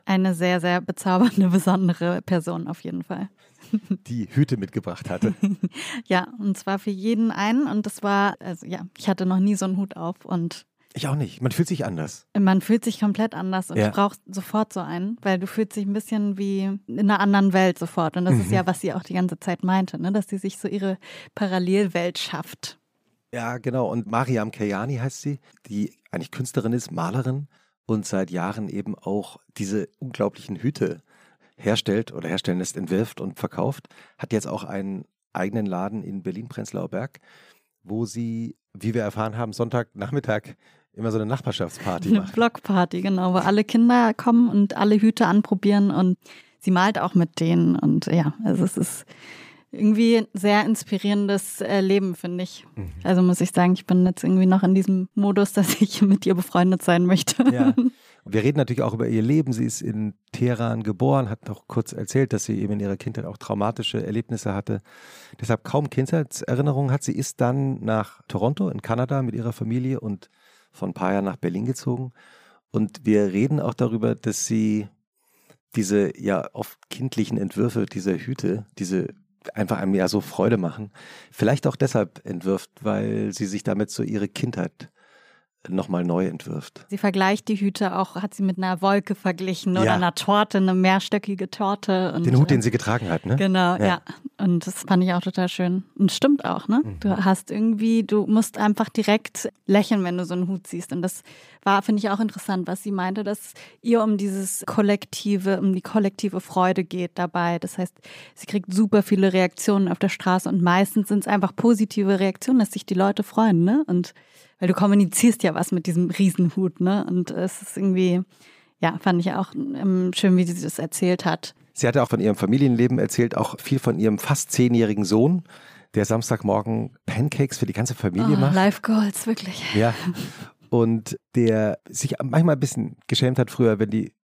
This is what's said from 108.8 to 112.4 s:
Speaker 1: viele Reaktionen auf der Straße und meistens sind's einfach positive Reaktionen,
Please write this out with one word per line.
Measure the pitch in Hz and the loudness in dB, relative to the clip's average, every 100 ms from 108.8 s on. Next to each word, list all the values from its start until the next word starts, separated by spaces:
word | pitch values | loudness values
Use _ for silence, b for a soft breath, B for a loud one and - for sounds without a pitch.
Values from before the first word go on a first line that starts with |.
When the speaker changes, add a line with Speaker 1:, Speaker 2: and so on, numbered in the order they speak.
| 220 214 | 4 4
Speaker 1:
viele | 196 196 190 | 4 4 4
Reaktionen | 185 180 - - 202 190 | 4 2 0 0 2 2
auf | 185 | 0
der | 196 | -2
Straße | - - 185 - | -2 0 0 2
und | 185 | 2
meistens | 175 180 196 - 190 | 4 4 4 0 0
sind's | 208 - | -2 0
einfach | 202 190 | 0 0
positive | - 233 226 214 - 196 196 | 2 2 4 2 0 2 2
Reaktionen, | 190 185 | 2 -2